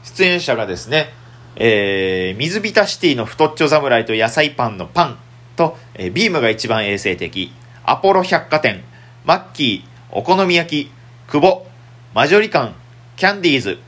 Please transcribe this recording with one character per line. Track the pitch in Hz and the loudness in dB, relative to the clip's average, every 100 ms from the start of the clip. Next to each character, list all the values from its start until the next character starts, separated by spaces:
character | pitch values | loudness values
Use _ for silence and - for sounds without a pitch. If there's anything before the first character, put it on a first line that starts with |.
出 | - - | -14 -2
演 | 185 175 | 0 0
者 | 165 113 | -2 -2
が | 101 | -2
で | 87 | -6
す | 110 | -2
ね、 | 151 - - - - - | -2 -2 -12 -20 -20 -20
え | - 113 104 101 98 95 92 92 | 0 2 2 0 -2 -2 -2 -4
ー、 | 95 | -4
水 | - 208 | -4 -4
浸 | 208 208 196 | 0 0 0
し | - | 0
テ | 175 | 0
ィ | |
ー | |
の | 123 | 0
太 | 110 - 156 | -4 0 -2
っ | |
ち | - | 2
ょ | 151 | 2
侍 | 151 139 117 | 2 2 -2
と | 113 | -2
野 | 110 113 | -2 0
菜 | 156 147 | 0 -2
パ | - 120 | -2 -4
ン | 98 | -4
の | 82 | -4
パ | 175 | -2
ン | 156 120 - - - | -2 -4 -20 -20 -14
と、 | - 165 - - | -2 -2 -2 -18
え | - 92 | -8 -6
ー、 | |
ビ | 107 214 | -2 0
ー | |
ム | 160 | 2
が | 113 | 0
一 | 107 113 | -2 -2
番 | 110 101 | -2 -2
衛 | 101 | -2
生 | 101 | -2
的、 | 87 82 95 87 - - - | -4 -6 -8 -10 -12 -20 -8
ア | - 123 | -2 2
ポ | 190 | 4
ロ | 190 | 2
百 | 185 175 - | 2 -2 0
貨 | 202 | 0
店、 | 120 95 - - - - | 0 -4 -14 -20 -20 -8
マ | - | 0
ッ | 185 - | 0 -2
キ | - | -4
ー、 | 131 95 - - - | -2 -2 -8 -20 -10
お | - | -6
好 | - 185 | 0 2
み | 190 170 | 4 2
焼 | 165 151 143 | 0 -4 -6
き、 | - - - - | -14 -20 -20 -4
久 | 147 | 4
保、 | 180 185 - - - - - | 4 2 -8 -20 -20 -20 -6
マ | 110 135 | 0 4
ジ | |
ョ | 202 | 4
リ | 220 | 4
カ | 160 | -2
ン、 | 113 - - - - - | -2 -10 -20 -20 -20 -2
キ | 190 | -2
ャ | |
ン | 202 | 2
デ | 175 | 2
ィ | 135 | 2
ー | |
ズ | 104 - | -2 -8